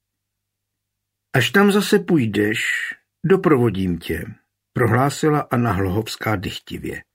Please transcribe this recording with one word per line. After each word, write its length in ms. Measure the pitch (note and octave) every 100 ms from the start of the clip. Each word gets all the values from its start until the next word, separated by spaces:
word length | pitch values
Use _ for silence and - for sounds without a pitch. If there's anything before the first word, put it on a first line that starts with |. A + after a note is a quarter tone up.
| _ _ _ _ _ _ _ _ _ _ _ _ _ C3+
Až 140 | A#2+
tam 220 | G3+ G3+
zase 280 | G3+ G3 G#3
půjdeš, 640 | F3 E3+ A2+ G2+ G#2 A2 - - - - _ _ D#3+
doprovodím 720 | F#3+ F3 C#3 A#2+ F#2 F#2+ E2+
tě, 280 | - E2 F2 - _ _ _
prohlásila 680 | - A#2+ A#2 C#3 - D#3 D3+
Anna 320 | - B2 A#2+
Hlohovská 640 | F#2 F#2+ F#2+ A2 - - G#2+
dychtivě. 680 | F#2 - - - - - -